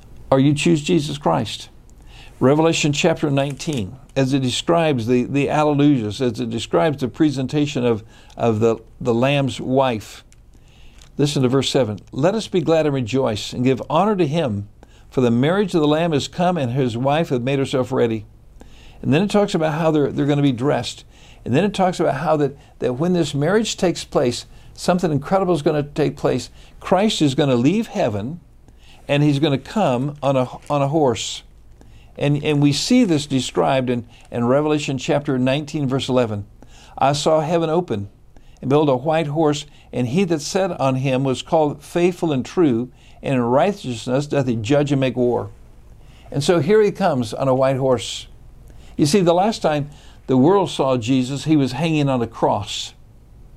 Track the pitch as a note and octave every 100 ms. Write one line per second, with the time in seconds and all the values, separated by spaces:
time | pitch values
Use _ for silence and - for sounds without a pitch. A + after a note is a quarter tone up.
0 | - - - C3+ C#3 D3 F3 D#3+ D3 E3+
1 | D3 C#3+ E3+ D#3 G#2+ - - - - -
2 | - - - - B2+ D3 E3 D#3+ D#3 D3
3 | F3 D#3 D3+ C#3 C#3 C3+ - C#3 F#2+ -
4 | - C3+ C3+ C#3 B2+ A#2 - E3+ D#3+ C3
5 | A2+ B2+ A#2+ C3+ C3+ D3 D3+ C#3+ D3 C3+
6 | G#2 G#2 B2+ A2+ A#2 A#2 - E3+ E3 C#3+
7 | B2+ - D#3 C3+ B2+ D3 D3 C#3+ B2 A2
8 | - - - - A#2+ G#2+ A2+ A2+ - -
9 | B2 A#2 C3 C#3+ C3+ G#2 - C3 C3 A2
10 | - - - - - - - - - -
11 | - - C#3+ D3 B2+ C3+ B2+ C#3+ A2+ G2+
12 | - B2+ D#3 G#3+ - F#3+ D3+ D#3+ D3+ C3+
13 | A#2 C3 B2+ G#2+ - - B2+ B2+ - D3+
14 | G#3 G3+ D#3 E3 C#3+ G2+ G2+ - - -
15 | - - B2 A#2+ C#3+ F#3+ G3+ F3 D3 D3+
16 | E3+ C#3+ - - F3+ F3 B2 B2+ C3 A2+
17 | B2+ D3 E3+ B2+ B2 C#3 C3+ C3 B2+ C3
18 | A#2+ A2 G#2 - - - - - - -
19 | B2 C#3+ G3+ G#3 G3+ F3+ D#3 D3+ D#3+ D#3
20 | C3 B2 C#3+ C#3+ C#3+ A#2 C#3 C3 A2+ -
21 | - - - - - B2+ G3+ G3 F#3 F3+
22 | D3+ C#3 D#3+ D#3 C#3+ - - - B2 B2+
23 | E3+ F3+ D3 C#3 D3 G#3 G#3+ - F3+ E3
24 | - E3+ B2+ A#2+ - - - - - F3+
25 | F3+ C#3+ C#3+ F#3+ F#3 E3+ D#3 D3+ D3 -
26 | C#3 C#3 C#3+ B2+ - - - - - F#3
27 | G#3+ - D3+ C3 C#3+ B2 B2+ G#3 A3 G#3
28 | C#3+ G2+ A2+ F3 - - - - - -
29 | - C#3+ D3 C#3 D3+ C3+ - A3 E3+ B2
30 | C#3+ D3 C3+ C3+ B2+ - - D3 C#3 D#3+
31 | C#3 G#2+ - - - - - - - -
32 | - - C#3+ D3 D3 D3 C#3+ C#3+ - B3
33 | A3+ D3+ D3 C3 B2 F3+ E3 C3+ B2+ A#2+
34 | G#2+ - - - A#2+ C#3 D3+ D3+ D3 C3+
35 | - D3 D3 C3 B2+ C#3 D3 D#3 C3+ C3
36 | B2 B2+ A#2 G#2 G#2 - - - - -
37 | C3+ C#3+ E3+ D#3 D#3 E3+ D#3+ D#3 F3+ G#2+
38 | G2+ - - - - - C3+ D3 D3+ B2+
39 | D3+ D#3+ D#3 D3 D3+ D3 - - - B2+
40 | B2 D#3 F#3+ D#3+ - F#3+ F#3+ F3 C3+ C3
41 | C3+ B2+ C3+ B2 - E3 D3 - - F3
42 | F3 F3+ E3+ C3+ A#2 - D#3+ A2+ B2+ -
43 | - - - C3 A#2+ C3 F#3 G3+ C3 A2+
44 | - C3 D3 C#3+ B2+ A#2 G#2+ C#3+ C#3+ C#3
45 | C3 B2 B2 A2+ G#2 - - - - -
46 | - - - C#3+ C#3+ E3+ C#3 G#3+ G#3 -
47 | F#3 C3+ A2+ - C3+ C3 C3+ C3 C3+ A#2+
48 | - - - - - - - - - -
49 | D3+ G#3 F3 E3+ G#3 - E3+ D3+ C#3+ -
50 | - - - C3 C3 G3+ E3+ - C#3 B2+
51 | A2 C3+ B2+ C#3 D3 D#3 C3 B2+ E3 D3+
52 | C#3+ C3 A#2 - D3 A2 G#2+ - - -
53 | - - - - -